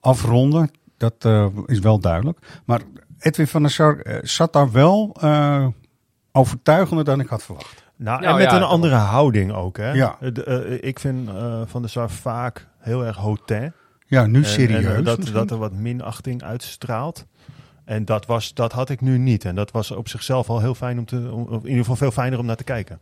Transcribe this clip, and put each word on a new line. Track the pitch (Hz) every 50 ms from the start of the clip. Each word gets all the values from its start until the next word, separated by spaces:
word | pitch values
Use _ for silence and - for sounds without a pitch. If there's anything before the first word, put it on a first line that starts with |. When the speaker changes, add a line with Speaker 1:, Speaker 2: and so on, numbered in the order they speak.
Speaker 1:
afronden, | - 131 131 117 95 117 117 123 131 143 151 165 160 147 _ _ _ _ _
dat, | _ 117 117 - _
eh, | - 113 110 107 104 98 95 104 -
is | - 135 104
wel | 92 110 110 101
duidelijk. | 90 90 82 85 110 151 170 _ _ - - - _
Maar | - 123 117 - - - - _ _ - -
Edwin | - 165 156 - 160
van | - - 160
der | 147 147
Sar, | - - 160 151 147 139
eh, | - - 110 113
zat | - 127 - - 165 170
daar | - 143 143 131
wel, | 110 127 143 165 190 208 220 208 - -
eh, | 160 151 151 151 147 143 143 139 135 131 117 - _ _ _ _ _ _ _ _ _ _
overtuigender | _ 135 131 - - 120 _ - 151 175 190 156 175 165 151
dan | 147 135 139
ik | 135 -
had | 123 113
verwacht. | - - 90 82 - - - - _ _ _
Speaker 2:
Nou, | _ - 107 120 131
Speaker 3:
Nou | 175 180
Speaker 2:
en | 147 -
met | 190 -
Speaker 3:
ja, | -
Speaker 2:
een | -
Speaker 3:
dat | 185 -
Speaker 2:
andere | 180 170 170 160 135
houding | 117 104 98 104 131 151 143 110 107 95 95
ook, | 107 95 90 95 90
hè? | - 104 117
Speaker 1:
Ja. | 143 135 131 107 - -
Speaker 2:
Eh, | 131 131
de, | 120 113 -
eh, | - 127 127 120 90 123 127 - 131
ik | 127 -
vind, | - 139 131 127 127 107
eh, | 95 95 117 120 117 113 113
Van | 110 - 123
der | 120 110
Sar | - 123 117 110
vaak | - - - 127 113 120 123 123 - - - _ _ _
heel | _ 113 117 127 123
erg | 113 104
hautain. | 95 101 107 107 104 _ - 113 107 123 160 165 _ _ _ _ _ _
Speaker 1:
Ja, | _ 135 131 120
nu | 107 117 135
Speaker 2:
En, | 151 -
Speaker 1:
serieus | - - 131 117 110 110 98
Speaker 2:
en, | 98 107
eh, | 113 151
dat, | 113 117
Speaker 1:
misschien? | 107 180 123 104 110
Speaker 2:
dat | 113 104
er | 120 110
wat | 110 107
minachting | 95 98 107 120 123 123 - - 117 - - 135 123 123
uitstraalt. | - 80 113 123 - - - - - - 117 110 131 165 170 - - _ _ _ _ - - - - _ _ _ _
En | - 110 107 107
dat | 92 110 107 -
was, | - 117 117 110 - -
dat | - 120 117
had | - 123 131 -
ik | 139 120
nu | 127 131 131 123
niet. | 127 131 117 95 -
En | 92 87
dat | 98 104 -
was | - 117 101 -
op | 104 95 117 -
zichzelf | - 117 - - 131 131 120 -
al | 120 117
heel | 107 123 127
fijn | - - 123 123 120
om | 117
te, | - - 123 120 123
om, | 113 113
of | 120 - 113 113
in | - -
ieder | 135 123
geval | 120 107 123
veel | 117 143 135
fijner | 117 - 123 127 131 117
om | 123
naar | 117 113
te | - -
kijken. | - 131 113 92 - 92 82